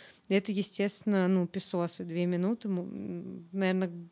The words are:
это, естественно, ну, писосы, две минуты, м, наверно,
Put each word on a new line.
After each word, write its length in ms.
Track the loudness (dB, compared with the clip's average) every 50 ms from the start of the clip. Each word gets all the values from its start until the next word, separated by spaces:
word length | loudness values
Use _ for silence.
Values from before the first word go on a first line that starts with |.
| -20 -20 -20 -14 -2 2
это, 240 | 2 2 2 2 0
естественно, 720 | 0 0 0 0 0 0 0 0 -2 0 2 4 4 4
ну, 180 | 6 4 4 2
писосы, 600 | 0 -2 -6 -4 -2 -2 0 0 -2 -4 -6 -8
две 200 | -4 -2 0 0
минуты, 440 | 2 2 2 2 0 0 -2 -2 -2
м, 800 | -2 -2 -4 -6 -8 -8 -8 -8 -8 -8 -10 -10 -12 -12 -12 -6
наверно, 400 | -2 0 2 2 2 2 0 -2 -4 -8 -14 -16